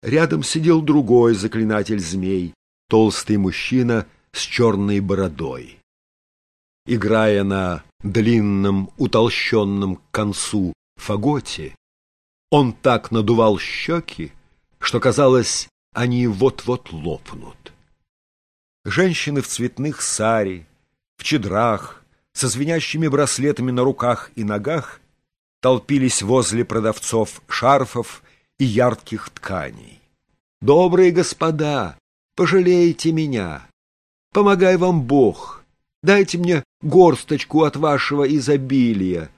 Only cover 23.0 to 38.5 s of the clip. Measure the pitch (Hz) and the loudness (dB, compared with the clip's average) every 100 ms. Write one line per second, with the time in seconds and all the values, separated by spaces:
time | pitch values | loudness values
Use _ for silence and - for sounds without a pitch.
23 | 160 143 143 - 139 143 127 123 127 131 | 0 0 0 0 -2 -2 -2 0 0 0
24 | 120 120 - - 104 104 110 160 127 - | -2 -2 -6 -8 -4 -4 -4 -6 -8 -18
25 | _ _ _ _ _ _ 127 127 - 143 | _ _ _ _ _ _ 0 0 0 0
26 | 131 - 98 127 107 110 120 117 110 107 | 0 -2 0 0 2 -2 -2 -2 -2 -4
27 | - 117 107 - _ - 123 139 127 123 | -4 -2 -2 -6 _ -2 2 2 2 -6
28 | 117 - _ _ _ _ 135 107 123 127 | -8 -12 _ _ _ _ -2 2 0 0
29 | - 110 - - - 95 69 55 55 - | -10 -12 -12 -16 -10 -8 -8 -14 -20 -20
30 | _ _ _ _ _ _ 104 147 180 180 | _ _ _ _ _ _ 2 4 6 6
31 | 185 170 175 - 160 156 151 143 95 67 | 4 4 -2 -2 -4 -2 -2 -2 -4 -10
32 | _ _ _ - 175 185 180 180 170 160 | _ _ _ -2 2 2 4 4 4 2
33 | 165 160 156 123 92 71 - _ _ _ | -2 -2 -2 -4 -6 -10 -16 _ _ _
34 | _ _ _ 196 202 196 185 185 180 175 | _ _ _ 2 4 4 4 4 2 0
35 | 120 143 117 85 - - _ _ _ _ | 2 4 4 2 -12 -20 _ _ _ _
36 | 156 202 196 175 175 165 - _ 156 160 | 2 4 2 0 0 0 -2 _ 2 6
37 | 175 143 - 147 - 151 156 143 156 143 | 6 6 -2 -6 0 2 2 0 0 0
38 | - 147 139 147 127 | 0 0 0 0 2